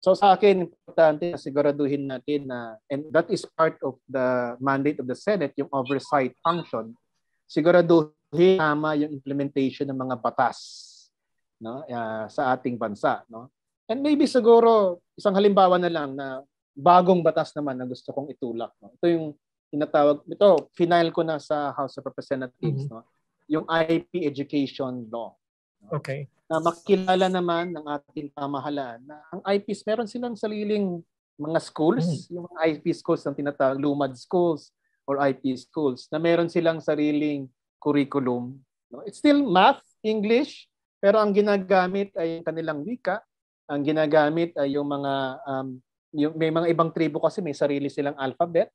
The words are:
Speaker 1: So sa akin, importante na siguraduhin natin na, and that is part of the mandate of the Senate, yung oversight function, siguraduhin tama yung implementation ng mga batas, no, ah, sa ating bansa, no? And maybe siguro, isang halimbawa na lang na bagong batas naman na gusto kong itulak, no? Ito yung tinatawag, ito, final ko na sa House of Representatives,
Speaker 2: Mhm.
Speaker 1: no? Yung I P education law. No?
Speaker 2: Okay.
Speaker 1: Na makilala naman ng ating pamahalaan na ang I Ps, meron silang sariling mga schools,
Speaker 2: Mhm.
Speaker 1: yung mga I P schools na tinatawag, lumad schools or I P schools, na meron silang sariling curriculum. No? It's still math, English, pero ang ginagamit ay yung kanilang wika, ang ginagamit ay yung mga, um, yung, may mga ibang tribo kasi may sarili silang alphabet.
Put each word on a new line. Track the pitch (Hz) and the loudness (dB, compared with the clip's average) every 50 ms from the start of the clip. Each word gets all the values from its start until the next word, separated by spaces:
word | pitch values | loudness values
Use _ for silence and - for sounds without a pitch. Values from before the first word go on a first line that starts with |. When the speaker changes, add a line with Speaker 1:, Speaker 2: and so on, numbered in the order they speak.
| - | 4
Speaker 1:
So | 185 190 | 4 2
sa | 180 202 202 190 | 6 6 6 6
akin, | 180 214 202 196 185 175 165 | 6 6 4 4 4 0 -4
importante | _ _ _ - - - 165 156 151 151 175 175 175 | _ _ _ -8 2 4 4 4 4 2 -4 -6 -6
na | 135 | -8
siguraduhin | - 156 135 143 143 147 143 143 147 139 139 143 139 | -10 -6 -2 2 2 2 2 0 -2 -2 -2 -2 -4
natin | 139 131 127 - - 147 147 143 | -6 -8 -10 -6 -4 -4 -4 -4
na, | 131 127 120 120 117 110 110 _ _ 143 | -6 -10 -10 -10 -12 -14 -16 _ _ -8
and | 139 151 156 | -8 -8 0
that | 120 156 170 170 208 | 0 0 0 0 -4
is | - - - _ | -6 -6 -10 _
part | - 160 160 160 _ | 0 0 0 0 _
of | - 139 127 _ _ | -8 -8 -8 _ _
the | _ 127 135 127 127 127 123 123 120 120 123 | _ -4 -2 0 0 0 0 -2 -4 -6 -6
mandate | 127 139 139 135 139 147 151 147 | -2 -2 0 0 0 -2 -2 -2
of | 131 123 | -6 -8
the | 123 | -8
Senate, | - - - 214 196 156 139 - | -6 -2 -2 -2 0 -2 -4 -4
yung | - 139 - - | -6 -8 -4 -4
oversight | 139 127 123 143 135 - - - 143 131 127 127 _ _ | -4 -4 -2 -4 -4 -4 -2 0 0 0 0 -4 _ _
function, | 170 170 175 156 - - 117 110 113 117 _ _ _ _ _ _ _ _ _ _ _ | -2 -2 -2 -4 -6 -8 -8 -8 -8 -14 _ _ _ _ _ _ _ _ _ _ _
siguraduhin | - 165 147 170 175 180 170 165 170 170 156 151 _ _ _ _ - 151 170 185 190 185 | -4 0 2 6 6 6 6 8 6 6 6 2 _ _ _ _ 0 4 6 6 6 4
tama | 160 151 147 151 151 156 156 147 | 2 0 0 0 0 -2 0 0
yung | 147 151 151 | -2 -2 -4
implementation | 139 135 139 139 143 143 139 - 143 135 131 131 - 147 139 | -10 -10 -6 -4 -4 -4 -2 -2 -2 -2 -2 -2 -4 -8 -6
ng | 135 | -6
mga | 135 127 127 127 120 | -6 -4 -6 -6 -4
batas, | - 120 - - 131 117 117 - - - - - - - - - _ _ _ _ _ _ _ _ _ _ _ | -4 -4 0 0 0 0 -2 -6 -16 -20 -20 -20 -20 -20 -20 -20 _ _ _ _ _ _ _ _ _ _ _
no, | _ 113 110 117 135 160 143 | _ -14 -12 -12 -12 -12 -10
ah, | 123 120 117 110 110 110 110 104 | -8 -8 -8 -8 -8 -8 -10 -10
sa | - - 147 131 131 | -6 -2 0 0 0
ating | 127 - 131 120 | 0 -2 -6 -6
bansa, | 117 117 110 104 - - 151 123 101 - _ 113 | -4 -6 -6 -6 -2 -2 -2 -2 -2 -6 _ -20
no? | 113 120 - _ _ _ _ _ _ _ _ | -20 -20 -20 _ _ _ _ _ _ _ _
And | 220 262 277 | -6 -2 0
maybe | 294 302 277 302 - | 2 2 4 2 2
siguro, | - 262 214 226 233 233 233 233 226 220 202 190 175 175 _ _ _ | 2 2 6 8 8 8 8 6 6 6 4 2 0 -4 _ _ _
isang | - - 208 196 | -2 -2 0 2
halimbawa | 190 202 208 202 196 190 180 180 180 | 4 4 4 6 6 6 6 6 4
na | 180 175 | 2 0
lang | 170 165 147 139 135 | -2 -2 -6 -6 -8
na | 139 139 135 131 131 143 _ _ _ _ _ _ | -10 -10 -10 -10 -12 -14 _ _ _ _ _ _
bagong | - 139 170 175 180 185 175 190 180 165 | 0 4 6 6 8 8 6 4 4 4
batas | 165 156 165 156 - - | 2 0 0 -4 -4 -6
naman | 151 147 143 131 127 | -8 -6 -6 -6 -6
na | 127 | -8
gusto | 127 127 - _ - | -10 -10 -12 _ -10
kong | 131 - 139 151 127 | -10 -8 -8 -10 -12
itulak, | _ - 120 113 117 117 110 _ _ _ | _ -8 -8 -6 -6 -8 -10 _ _ _
no? | 101 _ _ | -20 _ _
Ito | - | 0
yung | 170 170 165 160 151 147 _ _ _ _ _ _ _ | 0 0 0 -2 -6 -12 _ _ _ _ _ _ _
tinatawag, | - 147 151 151 - 156 147 147 147 147 _ | -4 -4 -4 0 2 4 4 4 4 2 _
ito, | - - - 202 208 185 165 - _ _ | -14 -2 4 6 6 6 6 2 _ _
final | - 175 165 175 175 170 165 160 | -2 0 2 4 2 2 2 0
ko | - 165 | -2 -2
na | 160 160 147 | -2 -4 -6
sa | 139 - 156 147 147 143 | -4 -4 -4 -2 -2 -4
House | 131 - 139 131 - | -4 -6 -8 -8 -8
of | - 127 | -12 -14
Representatives, | 135 - - 131 - 143 131 131 127 _ _ - 156 143 135 135 | -14 -14 -14 -8 -8 -6 -6 -6 -10 _ _ -4 -4 -4 -4 -6
Speaker 2:
Mhm. | 143 | -8
Speaker 1:
no? | 113 110 - _ _ _ _ _ _ _ _ _ | -10 -14 -20 _ _ _ _ _ _ _ _ _
Yung | 147 156 151 - | -4 -4 -2 -2
I | 160 165 165 160 165 165 170 _ | 0 0 0 2 0 -2 -2 _
P | _ 180 175 | _ -4 -4
education | 147 135 127 139 139 - 147 139 127 - - 139 127 127 123 120 110 | -4 -4 -4 -8 -4 -2 -2 -2 -2 -4 -6 -6 -6 -6 -10 -12 -10
law. | 107 117 113 101 98 _ _ _ _ _ _ _ _ _ _ | -10 -10 -10 -10 _ _ _ _ _ _ _ _ _ _ _
No? | _ - 147 | _ -8 -8
Speaker 2:
Okay. | 143 - 135 139 143 - _ _ _ _ | -6 -8 -10 -10 -10 -14 _ _ _ _
Speaker 1:
Na | 160 160 160 | -4 -2 -2
makilala | 170 170 - _ - 202 185 185 185 185 190 190 185 | -2 -4 -4 _ 0 0 0 2 0 2 2 2 2
naman | 185 185 180 175 170 170 170 180 175 | 0 -2 -2 0 -2 -2 -2 -4 -8
ng | 151 156 | -10 -8
ating | 147 147 143 _ _ _ - 147 143 _ | -8 -10 -10 _ _ _ -12 -12 -12 _
pamahalaan | - 143 139 143 139 127 151 147 139 131 123 117 117 127 | -8 -8 -6 -6 -6 -6 -6 -6 -6 -8 -8 -12 -16 -18
na | 139 151 151 151 _ - | -20 -20 -20 -20 _ -16
ang | 185 - | -10 -4
I | - 202 202 | -2 -2 -2
Ps, | 202 - 208 202 - | -2 -4 -10 -8 -4
meron | - 214 226 240 202 | -4 -4 -4 -4 -6
silang | - 247 247 247 240 202 | -6 -8 -8 -8 -8 -6
sariling | - 214 214 208 214 202 214 214 202 190 175 170 170 _ _ _ _ _ _ | -6 -6 -6 -4 -4 -2 -2 -2 -2 -2 -4 -8 -10 _ _ _ _ _ _
mga | _ 147 156 160 160 | _ -8 -2 -2 -2
schools, | 156 - _ - 156 160 180 180 165 175 160 - - _ | -4 -4 _ 0 2 2 2 2 2 -2 -2 -4 -6 _
Speaker 2:
Mhm. | 175 | -12
Speaker 1:
yung | 175 170 170 | -12 -12 -14
mga | - 156 160 | -8 -2 0
I | 165 156 147 | 0 0 0
P | - 175 165 | -2 -4 -4
schools | - - - 170 - - | -4 0 -2 -2 -2 -2
na | 151 139 | -8 -6
tinatawag, | 139 147 143 143 _ 143 135 135 | -4 -6 -6 -2 _ 0 0 0
lumad | 139 139 147 143 143 143 135 131 | 0 0 -2 0 0 -2 -4 -4
schools | 123 - _ - 185 175 170 160 143 - - _ _ _ _ _ _ _ | -10 -14 _ 0 0 2 2 0 -2 -6 -18 _ _ _ _ _ _ _
or | - 139 139 | -6 -2 0
I | 143 139 131 | 0 0 0
P | 135 _ 131 131 127 | 0 _ -4 -4 -4
schools, | 131 _ _ 165 156 139 127 127 - _ | -8 _ _ -2 -2 -2 -2 -4 -10 _
na | - | -6
meron | 156 160 170 170 170 170 165 | -2 2 2 2 2 2 0
silang | - 180 156 165 165 160 | 0 0 0 0 0 -2
sariling | 151 - 151 147 151 151 151 147 151 151 147 143 135 131 _ _ _ _ _ _ - | -2 -4 -2 0 0 0 0 0 -2 -2 -4 -4 -8 -12 _ _ _ _ _ _ -4
curriculum. | 151 143 143 139 127 - 143 131 123 123 120 123 123 131 139 _ _ _ _ _ _ | 0 2 2 0 0 0 -2 -2 0 -2 -4 -4 -8 -12 -16 _ _ _ _ _ _
No? | - 254 - | -20 -16 -16
It's | 214 - - | -16 -16 0
still | - 302 285 285 285 | 2 4 4 4 2
math, | 247 175 185 196 240 277 - _ _ _ _ | 2 4 6 6 6 4 2 _ _ _ _
English, | _ 214 220 220 202 208 233 240 294 - - - - _ _ _ _ _ _ _ - | _ -2 -2 -2 0 2 2 2 2 -2 -6 -20 -20 _ _ _ _ _ _ _ 2
pero | 196 208 220 | 4 4 6
ang | 214 208 202 | 4 4 4
ginagamit | 196 208 208 202 202 185 185 196 190 180 180 185 196 202 202 _ | 4 4 4 2 0 2 2 2 4 4 2 0 -2 -4 -4 _
ay | 202 165 165 165 165 | -4 -4 -4 -4 -4
yung | 170 | -6
kanilang | - 160 165 165 160 151 147 143 | -6 -6 -4 -4 -6 -6 -6 -6
wika, | 180 247 247 _ - 185 214 - _ _ _ _ _ _ _ _ _ | -8 -10 -6 _ -4 -4 -4 -6 _ _ _ _ _ _ _ _ _
ang | 147 143 143 | -4 -2 0
ginagamit | 139 156 156 156 147 147 156 147 147 156 165 170 170 - | 0 2 2 2 4 4 4 4 4 2 0 -2 -2 -2
ay | 160 143 139 139 147 | -2 -2 -2 -2 -2
yung | 143 143 | -4 -4
mga, | 143 139 139 139 135 135 135 131 131 139 - | -4 -4 -4 -4 -2 -2 -4 -6 -8 -10 -10
um, | - 135 131 131 135 127 127 _ _ _ _ _ _ - | -8 -6 -6 -6 -8 -12 -14 _ _ _ _ _ _ -4
yung, | 151 143 151 160 160 | -2 -2 -2 0 0
may | 160 160 | -2 0
mga | 160 165 170 170 | 0 0 0 0
ibang | 170 160 165 165 160 | 2 2 0 -2 0
tribo | - 165 156 147 160 | -2 -2 -2 -2 -2
kasi | - 160 - - 185 | -2 -2 -2 -2 -8
may | 165 143 | -8 -4
sarili | - 156 143 143 143 143 143 | -2 -2 -2 0 -2 -4 -6
silang | 131 - 143 139 151 | -6 -4 -6 -6 -6
alphabet. | 147 135 131 127 _ 170 175 170 165 208 - _ | -6 -6 -8 -4 _ -4 -2 0 -2 -2 -2 _